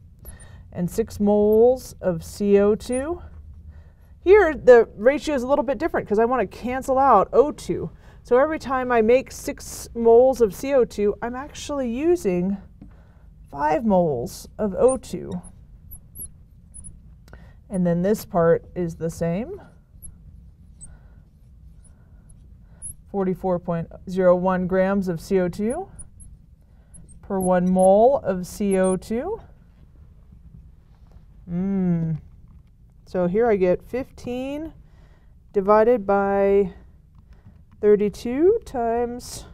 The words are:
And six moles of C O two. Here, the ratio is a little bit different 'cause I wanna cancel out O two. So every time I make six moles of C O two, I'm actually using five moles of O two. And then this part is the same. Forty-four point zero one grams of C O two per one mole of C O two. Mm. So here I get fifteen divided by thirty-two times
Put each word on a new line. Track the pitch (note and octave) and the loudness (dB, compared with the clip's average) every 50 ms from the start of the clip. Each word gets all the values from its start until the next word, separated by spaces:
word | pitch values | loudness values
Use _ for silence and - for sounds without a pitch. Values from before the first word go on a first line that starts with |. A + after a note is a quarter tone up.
| - - - - - - - - - - - - - - - | -20 -20 -20 -20 -20 -20 -20 -20 -20 -20 -20 -20 -20 -14 -8
And | - F3 E3 | -6 -6 -4
six | - A3 A3+ - - - | -4 -4 -4 -4 -4 -2
moles | G#3 G3+ G#3 G#3 G#3 G#3 G#3+ A3 A#3 B3 B3+ B3+ - - - - | 0 2 2 4 4 4 4 6 6 4 4 2 -4 -12 -16 -8
of | - F#3 F3 E3 - | -4 -4 -4 -4 -8
C | - - - G#3 G3+ G3+ G3+ | -12 -10 -4 0 2 4 4
O | G3+ G#3 A3 | 4 4 2
two. | G#3+ - - B3 B3+ C4+ D#4 F4 F4+ - - - - - - - - - - - - - - - - - - - - | 0 -4 -6 -6 -6 -6 -6 -8 -10 -12 -16 -20 -20 -20 -20 -20 -20 -20 -20 -20 -20 -20 -20 -20 -20 -20 -20 -20 -4
Here, | - E4+ G4 G#4+ F#4+ D#4 D4+ | 2 4 6 6 6 4 0
the | A3 D3+ A#3 B3 A#3 A3 - - | 4 6 8 8 8 8 4 -2
ratio | F3+ G#3 B3+ C#4+ D4+ - D#4 D4 | 0 2 2 2 2 0 -4 -4
is | C4 A#3 | -2 -2
a | B3+ | 0
little | C#4+ D4 C4 | 0 0 0
bit | B3+ C4+ G#3+ | -2 -4 -4
different | D#4 E4+ - - F#3+ - | -4 -4 -4 -4 -4 -2
'cause | G#3+ G#3 | 0 0
I | A#3 | 0
wanna | A#3 C4 B3 G3+ | 0 0 -2 -4
cancel | F#3 - - - A#3+ B3 C4 B3+ C4+ C4 C4 | -4 -8 -10 -10 -8 -8 -6 -4 -2 0 2
out | C#4 C4+ A#3 G3 - - - | 4 6 6 4 4 4 2
O | A3+ C4+ D4+ | 2 2 2
two. | - - - - E3 F#2+ - D#3+ - - - - - - - | 0 -6 -8 -8 -6 -6 -6 -8 -12 -16 -20 -20 -20 -20 -4
So | - A#3+ | 0 2
every | B3+ C#4 D#4 D#4+ D4+ | 2 2 2 -2 -6
time | - A#3+ C4+ C4 B3+ B3 B3 | -6 -6 -6 -4 -2 0 0
I | A#3 | 2
make | A3 A3 B3 C4+ - - - | 4 4 4 2 2 -2 -10
six | - - - - - - - - - - - - | -12 -10 -10 -10 -10 -12 -16 -16 -16 -16 -14 -8
moles | A#3 A#3 A3+ A3+ A#3 B3+ C4 C4 G#3 | 0 4 6 6 8 6 6 4 2
of | A#3 G3 F3 | 0 0 0
C | - - C4+ C#4+ | -4 -6 -2 0
O | C4 A#3 | 0 0
two, | - - - G3+ G3+ G3 - A3 | 0 -2 -2 -2 -2 -2 -4 -8
I'm | A#3 B3 | -10 -10
actually | B3+ C#4+ D4+ - - - - D4 C#4 C4 A#3 | -12 -14 -16 -16 -16 -12 -8 -6 -6 -6 -6
using | A3+ B3+ D4+ E4+ F4 F4 - G3 F3+ F3 F3+ G3 G3+ G3 - - - - - - - - - - - - - - - - - - | -6 -4 0 0 0 0 0 -2 -2 -2 -2 -4 -4 -6 -10 -14 -20 -20 -20 -20 -20 -20 -20 -20 -20 -20 -20 -20 -20 -20 -20 -16
five | - - D4 D4+ D#4 D#4+ A3+ | -10 -6 -2 -2 -2 0 0
moles | A3 F#3+ F3+ F3 D#3+ C#3 A#2 B2+ G3 - - - - - - | 0 2 2 2 0 -2 -4 -6 -8 -10 -14 -18 -18 -10 -8
of | G#3+ G#3 F#3 | -6 -6 0
O | - - B3+ C4 | 2 2 2 2
two. | B3 - - - D#3+ - D3 F3+ F3+ - - - - - - - - - - - - - - - - - - - - - - - - - - - - - - - - - - - - - - - - - - - - - - | 0 -6 -10 -12 -12 -10 -10 -12 -12 -12 -14 -20 -20 -20 -20 -20 -20 -20 -20 -20 -20 -20 -20 -20 -20 -20 -20 -20 -20 -20 -20 -20 -20 -20 -20 -20 -20 -20 -20 -20 -20 -20 -20 -20 -20 -20 -20 -20 -20 -20 -20 -20 -20 -16 -10
And | G#3+ F#3 F3+ | -6 -2 -2
then | F3 E3+ F3 F3 | 0 0 0 0
this | G3 A3 G#3+ - | 0 -2 -2 -4
part | - - F3+ E3 E3 E3 - - - - | -4 -2 0 2 2 2 0 -2 -6 -8
is | F3+ F3+ E3 E3 | -8 -8 -8 -8
the | D#3+ D#3+ E3 | -8 -8 -10
same. | E3 - E3+ E3 E3+ F#3+ B3 E4 G#4 F4+ - - - - - _ - - - - - - - - - - - - - - - - - - - - - - - - - - - _ _ _ - - - - - - - - - - - - - - - - - - - - - - - - - - - - - - - - - - | -8 -6 -6 -4 -4 -6 -6 -8 -12 -16 -18 -20 -20 -20 -20 _ -20 -20 -20 -20 -20 -20 -20 -20 -20 -20 -20 -20 -20 -20 -20 -20 -20 -20 -20 -20 -20 -20 -20 -20 -20 -20 -20 _ _ _ -20 -20 -20 -20 -20 -20 -20 -20 -20 -20 -20 -20 -20 -20 -20 -20 -20 -20 -20 -20 -20 -20 -20 -20 -20 -20 -20 -18 -18 -18 -18 -18 -18 -10
Forty-four | - G3 F#3+ F#3 F#3 F3+ - F#3+ F3+ F3 | -6 -4 -4 -2 -4 -4 -4 -4 -4 -4
point | F3+ F3+ E3+ E3 E3 - - - - F#3+ | -4 -6 -6 -6 -6 -10 -14 -18 -14 -6
zero | F3+ F#3+ F#3 F3+ F3 | -4 2 4 4 4
one | F3+ F3+ F#3+ F#3 F#3 F#3 E3+ | 4 2 0 0 0 -2 -2
grams | F#3 F#3+ F#3 F#3+ G3+ G3+ F#3 F#3 | 0 0 0 0 0 0 -2 -2
of | E3+ D#3+ | -6 -8
C | - - G3 F#3+ | -4 -2 0 0
O | F3+ F3 | 0 -2
two | - - G#3 A3+ C4+ E4+ G4 - - - - - - - - - - - - - - - _ _ - - _ _ - - - - - - - | -4 -4 -4 -4 -4 -6 -8 -12 -16 -20 -20 -20 -20 -20 -20 -20 -20 -20 -20 -20 -20 -20 _ _ -20 -20 _ _ -20 -20 -20 -20 -20 -20 -12
per | - G3+ F#3+ | -8 -6 -4
one | F#3 F3+ F#3 F3+ F3+ F#3 | 0 0 2 2 2 2
mole | F#3 F#3 F#3 F#3+ G3 G#3 A3+ C4 C#4+ - | 2 4 6 6 6 6 6 6 4 2
of | - - G3 F3+ F3+ | 0 -4 -4 -6 -8
C | - - - G#3 G3+ G3 F#3 | -12 -8 -4 -2 0 0 2
O | F#3 F#3+ F#3+ | 2 0 0
two. | F3 - - A3 A#3 C#4+ F#4+ A4+ G#4 - - - - - - - - - - - - - - - - - - - - - - - - - - - - - _ - - - - - - - - - - - F3 | -2 -6 -6 -8 -6 -6 -6 -10 -10 -12 -18 -20 -20 -20 -20 -20 -20 -20 -20 -20 -20 -20 -20 -20 -20 -20 -20 -20 -20 -20 -20 -20 -20 -20 -20 -20 -20 -20 _ -20 -20 -20 -20 -20 -20 -20 -20 -20 -20 -14 -10
Mm. | E3+ F3 F#3 G3 G3 F#3+ F#3 F3+ E3+ E3 E3 D#3+ D#3 D3 - - - - - - - - - _ _ _ - - - - - | -8 -6 -4 -4 -2 -2 0 0 0 -2 -2 -4 -6 -8 -10 -14 -20 -20 -20 -20 -20 -20 -20 _ _ _ -20 -20 -20 -20 -16
So | - - F#3 F3+ | -8 -4 -2 -2
here | F3 F3 G#3+ A#3+ A#3+ | 0 0 0 2 2
I | G#3 | 2
get | F#3+ F#3 F3+ F3+ - - | 2 2 2 0 0 -4
fifteen | - - B3 C4 - - - - A#3+ A#3+ B3+ C4 C4+ C#4+ D4 D#4+ D#4 - - - - - - - - - - _ - - - - _ - | -8 -8 -8 -8 -10 -14 -14 -12 -10 -8 -8 -8 -8 -8 -10 -10 -12 -14 -18 -20 -20 -20 -20 -20 -20 -20 -20 _ -20 -20 -20 -20 _ -4
divided | G3+ F#3+ G3 G#3 A3 A3 A#3 B3 B3 G3 | -2 2 4 4 6 6 4 2 2 0
by | G3 G3 G3+ G3 G3 G3 G3+ G3 G3 G3 G3+ G3+ F3+ - - - - - - - _ - - - - - - - - - - - - - - | 0 0 0 0 0 0 2 2 4 4 2 2 0 -4 -12 -20 -20 -20 -20 -20 _ -20 -20 -20 -20 -20 -20 -20 -20 -20 -20 -20 -20 -12 -2
thirty-two | - G#3 G#3 F#3+ G#3 G3+ F#3+ - - A#3+ B3 C#4 E4 F#4+ A4+ A#4 - | 2 4 4 4 2 0 -4 -6 -8 -6 -2 2 4 4 2 2 -2
times | - - B3+ A#3 A#3 A3+ A#3+ A#3+ A#3+ A#3+ B3 - - - - - - | -6 -6 -4 -4 -2 -2 -2 -4 -4 -6 -10 -14 -16 -16 -18 -18 -20